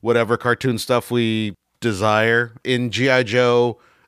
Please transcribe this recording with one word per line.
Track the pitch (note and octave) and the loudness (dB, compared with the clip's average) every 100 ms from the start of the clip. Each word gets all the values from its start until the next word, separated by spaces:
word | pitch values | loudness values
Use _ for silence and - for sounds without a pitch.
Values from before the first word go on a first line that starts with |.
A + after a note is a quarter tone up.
whatever | A2 A#2 A2 A#2 | 0 0 0 0
cartoon | B2 A#2 C3+ A#2 | -2 -2 -2 -4
stuff | - B2 - | -2 -2 -2
we | A#2+ A2+ A2 G#2+ - _ _ | -2 -2 -2 -4 -8 _ _
desire. | A#2 G2 G#2+ G#2+ A2+ A#2 A#2+ A2+ | -4 0 0 2 2 2 0 -6
In | - B2+ B2 | -4 -2 -2
G | G#2 C3+ | -2 2
I | B2+ | 2
Joe, | A#2 A#2+ B2 A#2+ A#2+ A2 _ _ | 2 2 2 2 0 -2 _ _